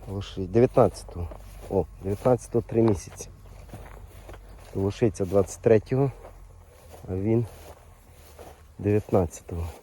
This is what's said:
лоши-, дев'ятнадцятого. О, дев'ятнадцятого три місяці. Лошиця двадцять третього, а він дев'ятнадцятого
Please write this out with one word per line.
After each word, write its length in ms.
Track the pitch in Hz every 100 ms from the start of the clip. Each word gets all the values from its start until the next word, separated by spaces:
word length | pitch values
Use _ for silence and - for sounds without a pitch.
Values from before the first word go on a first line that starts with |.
| -
лоши-, 380 | 98 101 - 92
дев'ятнадцятого. 840 | 110 123 - 104 - - 87 82 - - - -
О, 140 | 98 82 -
дев'ятнадцятого 600 | 95 104 127 123 - 120 -
три 140 | 113
місяці. 460 | 113 98 - - - - - - - - - - - - - - - - -
Лошиця 500 | - 98 - 117 -
двадцять 380 | 95 98 92 -
третього, 500 | 117 113 - 131 139 - - - - - - - - - -
а 60 |
він 320 | 92 101 113 113 - - - - - - - - - - - - -
дев'ятнадцятого 880 | 98 104 - 107 87 - - 85 85 -